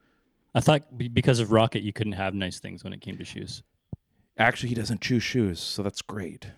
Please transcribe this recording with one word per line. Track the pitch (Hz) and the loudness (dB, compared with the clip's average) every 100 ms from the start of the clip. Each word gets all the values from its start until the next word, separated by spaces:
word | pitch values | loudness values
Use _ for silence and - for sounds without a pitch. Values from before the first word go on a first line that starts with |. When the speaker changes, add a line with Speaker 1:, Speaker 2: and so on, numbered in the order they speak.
| _ _ _ _ _ | _ _ _ _ _
Speaker 1:
I | 127 | 2
thought | 135 147 - 123 | 4 4 2 -8
be-, | 123 | -2
because | 117 139 120 | 2 4 4
of | 104 | 6
Rocket, | 110 113 104 | 6 6 2
you | 104 | -4
couldn't | - 107 | -4 -4
have | 92 95 | -2 -2
nice | 98 92 - | -2 -4 -6
things | 98 87 | -12 -12
when | 98 | -12
it | 101 | -12
came | - 98 | -12 -12
to | - | -12
shoes. | 101 98 - - _ _ - _ _ _ - | -10 -12 -12 -18 _ _ -20 _ _ _ 2
Speaker 2:
Actually, | 117 - 120 | 2 2 -2
he | 117 | -4
doesn't | 110 113 | -2 -4
choose | - 120 | 0 0
shoes, | - 127 101 82 | 2 0 0 0
so | - - | -6 -4
that's | 98 - | -4 -6
great. | - 104 85 - 95 | -8 -8 -10 -12 -16